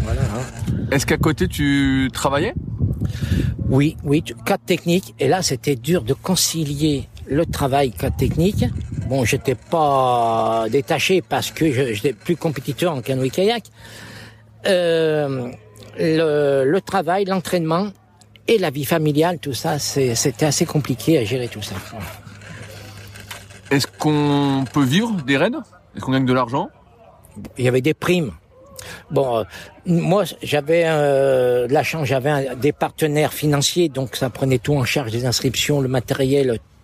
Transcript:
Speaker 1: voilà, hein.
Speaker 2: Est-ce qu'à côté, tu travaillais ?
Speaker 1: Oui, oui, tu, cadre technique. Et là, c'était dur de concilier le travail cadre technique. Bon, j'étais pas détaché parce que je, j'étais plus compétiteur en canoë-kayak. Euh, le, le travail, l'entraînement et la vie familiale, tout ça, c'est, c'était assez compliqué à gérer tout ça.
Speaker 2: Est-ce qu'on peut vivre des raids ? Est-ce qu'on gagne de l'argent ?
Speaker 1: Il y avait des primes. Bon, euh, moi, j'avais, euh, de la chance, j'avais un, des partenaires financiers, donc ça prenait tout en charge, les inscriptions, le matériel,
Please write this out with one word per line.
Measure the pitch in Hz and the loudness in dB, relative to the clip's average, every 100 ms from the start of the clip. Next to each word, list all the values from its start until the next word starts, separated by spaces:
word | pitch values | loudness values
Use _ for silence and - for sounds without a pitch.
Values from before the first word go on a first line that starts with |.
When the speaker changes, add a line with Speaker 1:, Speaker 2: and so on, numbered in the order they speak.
Speaker 1:
voilà, | 110 117 | 2 0
hein. | 117 113 127 - - - 117 | 0 -2 -6 -8 -4 -4 0
Speaker 2:
Est-ce | 139 - | 0 2
qu'à | 156 | 2
côté, | 165 151 180 | 2 2 -2
tu | - 143 143 135 135 131 | 0 0 2 0 0 -2
travaillais ? | 127 147 139 202 359 - - - - - - - - - - - | -2 0 0 -2 -4 -8 -4 -2 -2 -4 -4 -2 0 0 -2 0
Speaker 1:
Oui, | 131 147 - | 2 2 0
oui, | 147 147 | 0 0
tu, | - - | 0 -8
cadre | - - - | -2 -2 0
technique. | 170 170 180 - - | -2 2 0 0 -2
Et | 135 | 0
là, | 185 | 2
c'était | - 131 - 127 | 0 -2 -2 -2
dur | 127 175 | 0 0
de | 113 | 0
concilier | 135 - 180 - 165 147 143 156 139 117 - - | -4 0 0 0 -2 -4 0 0 0 -4 -14 -4
le | 139 165 | 0 0
travail | - 139 135 139 | 0 0 2 2
cadre | - 131 - | 0 -4 0
technique. | 135 - 175 208 120 - - - 113 | 0 2 2 2 0 -2 -8 -6 -2
Bon, | 135 | 0
j'étais | 117 139 - 123 | 2 0 0 -4
pas | - 170 151 135 127 120 117 113 110 113 110 | -2 2 4 4 4 2 2 2 2 0 2
détaché | 135 - 151 - 185 | 0 0 0 2 0
parce | - 127 - | 0 -4 -4
que | - 160 | 0 0
je, | 123 135 | 2 0
j'étais | 104 147 | 0 -2
plus | - - 175 | -2 -4 -2
compétiteur | 170 135 131 131 175 | -2 -4 -6 -2 -2
en | 139 | -2
canoë-kayak. | 117 131 131 - 196 233 - - - - - - - - - - - | -4 -2 -2 0 0 0 -6 -20 -20 -20 -20 -20 -20 -20 -20 -6 0
Euh, | 180 170 165 160 151 143 131 123 - - - - - | 2 4 2 2 2 0 -2 -6 -10 -20 -20 -14 -2
le, | 170 160 160 147 143 139 131 | 0 2 2 2 2 4 4
le | 185 | 2
travail, | - 190 160 190 190 | 0 -2 0 0 0
l'entraînement | 190 - 185 160 165 202 - _ _ - - - | -2 0 -2 0 0 -2 -6 _ _ -20 -10 2
et | 226 | 2
la | 175 | 2
vie | 135 135 | -2 0
familiale, | 170 151 147 165 175 | 2 2 4 2 0
tout | 147 | -6
ça, | 117 160 147 | -4 -2 -2
c'est, | - 143 131 | -2 0 0
c'était | 117 147 127 151 | 2 0 2 0
assez | - 165 | 2 0
compliqué | 156 123 127 - 160 | 0 -2 -2 2 2
à | |
gérer | 107 127 120 | 2 -2 -4
tout | 117 | -8
ça. | 101 98 - 113 90 - - - - - - - - - - - - - - - - | -10 -10 -12 -12 -12 -14 -20 -20 -18 -18 -18 -18 -18 -20 -20 -20 -18 -18 -18 -16 -2
Speaker 2:
Est-ce | 139 - | 0 0
qu'on | - 156 151 147 143 143 135 131 | -2 0 2 2 2 2 0 0
peut | 147 | 2
vivre | 131 165 233 196 127 | 4 4 2 -2 0
des | 139 | 2
raids ? | 185 294 226 - _ - | 2 -2 -10 -20 _ -12
Est-ce | |
qu'on | 117 | -2
gagne | 131 131 | 0 2
de | |
l'argent ? | 127 120 135 220 - - - - - - - 101 - | 2 0 -2 -4 -10 -20 -20 -20 -20 -20 -18 -16 -2
Speaker 1:
Il | 127 | 0
y | |
avait | 127 | 2
des | 139 | 0
primes. | 151 - 180 131 82 _ - - - - - - | -2 0 0 0 -8 _ -20 -20 -20 -18 -18 -4
Bon, | 139 131 117 | 0 0 0
euh, | 101 - - - - | -2 -10 -20 -10 0
moi, | 170 156 196 175 - | 0 4 2 0 -4
j'avais, | - 143 143 170 165 | -2 -2 2 2 4
euh, | 156 143 135 139 131 123 123 123 | 2 4 4 4 4 4 2 2
de | |
la | 147 | 2
chance, | - 160 139 | 0 -2 0
j'avais | 135 131 | 0 0
un, | 151 135 123 | 0 -2 -2
des | 147 | -2
partenaires | - 160 - 156 147 147 | 0 -4 -2 0 2 0
financiers, | - 151 143 143 180 170 | 0 0 2 2 2 0
donc | 131 131 - | 0 -6 -4
ça | 131 | -4
prenait | - 135 131 | -2 0 0
tout | - 147 | 2 0
en | |
charge, | 120 151 117 | 0 -2 -2
les | 113 127 | -2 -2
inscriptions, | 113 135 - - 147 | 0 -2 -2 0 0
le | 127 | 2
matériel, | 131 - 139 135 139 131 110 - - | 0 -2 0 2 2 2 0 -6 -14